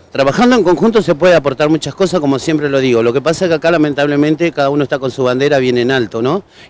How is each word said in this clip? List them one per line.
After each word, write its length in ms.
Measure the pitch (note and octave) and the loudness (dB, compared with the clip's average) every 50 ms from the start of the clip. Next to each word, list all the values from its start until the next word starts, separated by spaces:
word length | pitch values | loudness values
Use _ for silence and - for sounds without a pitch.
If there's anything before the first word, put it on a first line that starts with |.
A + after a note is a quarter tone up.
| - _ | -18 _
Trabajando 440 | - - C3+ C3+ - - B3 B3 B3+ | -4 -2 0 0 2 2 2 4 4
en 80 | A#3 F3 | 2 2
conjunto 380 | F3 F3 - F#3+ A3+ G#3+ A3 | 2 2 2 2 2 2 2
se 120 | - E3+ E3+ | 0 0 0
puede 220 | C#3 E3+ F#3 F3 | 2 4 4 4
aportar 340 | D#3+ C#3 C#3+ B2+ - D#3 D3+ | 4 2 0 -2 0 0 0
muchas 240 | D#3+ D3+ - D3 - | 0 0 -2 -6 -4
cosas, 260 | - G3 F3+ F3+ - | -2 -2 0 0 0
como 200 | D3 C#3 D3 F#3+ | 0 0 -2 -2
siempre 300 | - E3 D#3+ D3+ D3+ C#3+ | -2 -2 -2 -2 -2 0
lo 100 | C#3 C3+ | 0 0
digo. 240 | C3 C3 A#2+ A2+ A#2 | 0 2 2 2 2
Lo 100 | A#2+ A#2 | 0 0
que 80 | C#3 | 0
pasa 240 | B2+ D#3 E3 - F#3+ | -2 -2 -2 -2 -2
es 40 | E3+ | -2
que 60 | E3 | -2
acá 140 | D3+ - E3 | 0 0 0
lamentablemente 840 | F3 D#3+ D3+ D3 C#3 C#3+ C#3+ D3 D3 C#3+ D3 D3+ D#3 C#3+ E3+ E3+ | 0 2 0 0 0 -2 -2 0 0 0 0 0 0 0 -2 -4
cada 180 | - D3+ C#3+ C#3 | -2 -2 -2 0
uno 140 | C#3+ D3 C#3+ | 0 -2 -2
está 140 | - D3+ | -2 -4
con 140 | C3+ C3+ C3 | -4 -4 -6
su 120 | A2+ C3+ C3 | -4 -2 -2
bandera 360 | B2 B2+ C3 C#3 D3 D3 C3+ | -2 0 0 0 0 2 0
bien 180 | C3 B2+ B2 | 0 0 0
en 140 | B2 A#2+ B2+ | 0 0 0
alto, 300 | C3+ C3 A#2 G2+ - A2+ | 0 -2 -2 -4 -4 -4
¿no? 220 | A#2+ B2+ E3 G3+ - _ _ - - | -2 -2 -2 -4 -6 _ _ -20 -16